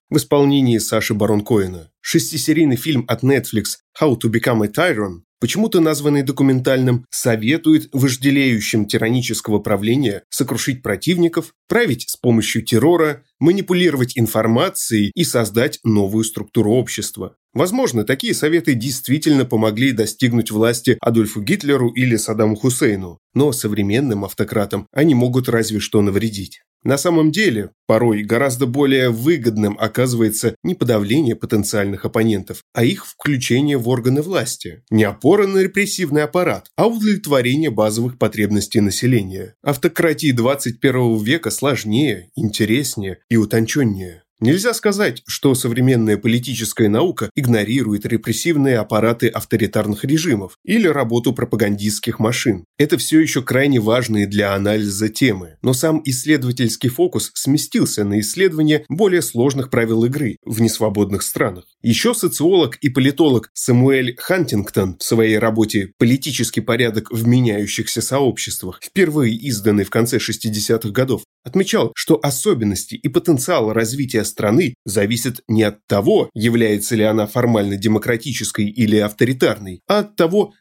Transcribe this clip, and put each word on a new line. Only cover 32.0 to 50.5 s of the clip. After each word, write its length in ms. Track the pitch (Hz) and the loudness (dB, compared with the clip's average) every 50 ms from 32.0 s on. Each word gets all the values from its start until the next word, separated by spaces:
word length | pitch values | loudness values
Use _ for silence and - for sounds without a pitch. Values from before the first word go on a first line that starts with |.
| - | -6
оппонентов, 580 | 110 - 113 110 113 107 98 95 - - - - _ - | -4 0 0 2 2 0 -2 -4 -8 -14 -16 -14 _ -2
а 100 | - 117 | 0 0
их 220 | 127 196 190 - | 0 0 -2 -8
включение 720 | - - - - 147 147 127 127 - 117 127 143 147 143 131 | -16 -14 -8 -4 -2 -2 -2 0 0 0 2 2 2 0 0
в 100 | 113 113 | 0 0
органы 360 | 127 123 117 127 127 143 151 | -2 0 0 0 0 0 0
власти. 580 | 180 190 165 120 127 - - - 92 80 - _ - | -2 -2 -4 -4 -4 -8 -10 -12 -16 -16 -16 _ 0
Не 140 | 110 107 107 | 2 2 2
опора 420 | 101 101 - - 131 185 202 202 | 2 0 0 2 4 4 4 4
на 140 | 196 196 190 | 2 2 2
репрессивный 640 | 190 185 190 196 202 202 - - 180 151 139 151 151 | 0 0 0 -2 -2 -2 -2 -4 -4 -2 0 0 0
аппарат, 420 | 147 - 180 180 160 110 95 - - - | 0 0 0 0 0 -2 -4 -8 -8 -2
а 120 | - 175 226 | 0 0 2
удовлетворение 840 | 233 226 208 214 208 185 - 156 143 135 120 123 127 151 160 151 | 2 0 0 0 0 0 0 0 0 2 2 2 0 0 0 0
базовых 480 | 110 101 107 107 107 113 120 123 123 - | 0 0 0 0 0 -2 -4 -4 -2 -2
потребностей 640 | - 107 - 110 104 98 104 101 98 - - 113 | -2 -2 0 0 -2 0 0 0 -2 0 0 2
населения. 720 | 104 98 95 - - 123 127 117 101 95 95 95 95 95 - _ | 2 2 0 0 0 2 2 0 0 -4 -10 -12 -12 -14 -14 _
Автократии 680 | - 143 147 139 - 170 - - 165 165 151 - 156 147 | -4 -4 -4 0 -2 -2 0 0 0 0 0 0 0 0
двадцать 480 | 127 117 113 123 143 139 - 131 - - | 0 2 0 0 0 -2 -4 -8 -6 -2
первого 440 | - 135 123 127 123 120 113 110 104 | 0 0 2 2 2 2 0 0 0
века 280 | 110 147 170 - 110 | -2 -2 -2 -2 -4
сложнее, 800 | - - 131 139 135 101 101 107 107 120 151 143 104 90 90 _ - | -4 -2 -2 -2 -2 -2 -2 -2 0 0 0 0 -2 -4 -8 _ -10
интереснее 840 | - - 107 101 - 113 101 110 135 147 - - - 101 95 90 - _ - | -6 -4 -4 -2 -2 0 0 0 0 -2 -4 -6 -8 -8 -8 -10 -10 _ 0
и 80 | 120 113 | 2 2
утонченнее. 840 | 104 101 - 113 113 110 - 147 139 113 101 95 92 90 90 85 _ _ _ - | 2 2 2 0 0 0 0 0 0 0 0 -4 -8 -14 -16 -20 _ _ _ -2
Нельзя 340 | 110 113 151 190 196 247 220 | 0 2 2 2 0 -2 -2
сказать, 480 | - - 214 202 202 208 156 131 127 - | -2 -2 -2 0 0 -2 -2 -4 -6 -10
что 300 | - - - - 143 131 | -10 -6 0 2 2 2
современная 600 | 127 - 127 117 127 127 131 131 120 110 107 104 101 | 2 0 -2 0 2 2 4 4 4 2 2 0 0
политическая 720 | - 123 113 123 120 135 127 107 110 101 - - 113 104 | 0 0 0 0 -2 -4 -6 -6 -6 -6 -2 0 0 2
наука 400 | 104 117 160 190 147 - 110 101 - | 2 2 0 0 -2 -4 -8 -8 -4
игнорирует 720 | - 139 123 117 110 104 101 120 139 123 107 104 101 - | -2 0 2 2 2 2 0 0 -2 0 -2 -2 -4 -4
репрессивные 720 | 120 117 107 - - 110 - - 175 165 147 135 139 127 117 | -2 -4 -4 -2 -4 -6 -4 -2 0 0 2 2 2 2 0
аппараты 520 | 104 - - 107 104 113 117 - - 113 | 0 0 0 2 2 2 0 0 0 -2
авторитарных 720 | - - - - - 107 107 95 - 113 104 104 104 - - | -2 -2 -6 -2 -2 0 0 0 0 -2 -2 -2 -4 -4 -2
режимов 540 | 135 147 160 156 180 131 101 95 92 | 0 0 0 0 0 -2 -2 -4 -8